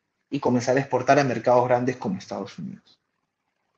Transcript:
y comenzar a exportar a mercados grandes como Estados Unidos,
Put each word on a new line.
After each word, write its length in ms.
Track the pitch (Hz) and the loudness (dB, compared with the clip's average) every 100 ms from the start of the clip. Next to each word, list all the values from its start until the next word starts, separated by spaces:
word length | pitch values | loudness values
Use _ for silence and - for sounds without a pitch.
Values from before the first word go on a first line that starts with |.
| _ _ _ | _ _ _
y 100 | 139 | -6
comenzar 380 | 139 123 117 127 | -2 0 2 0
a 20 | |
exportar 400 | 135 127 127 139 | 0 0 2 4
a 40 | |
mercados 440 | 135 113 120 123 123 | 2 0 2 4 4
grandes 300 | 123 127 123 | 0 0 -4
como 200 | 120 92 | -6 -8
Estados 400 | - 104 95 - | -8 -10 -10 -12
Unidos, 420 | 71 - _ _ _ _ _ _ _ _ _ | -14 -16 _ _ _ _ _ _ _ _ _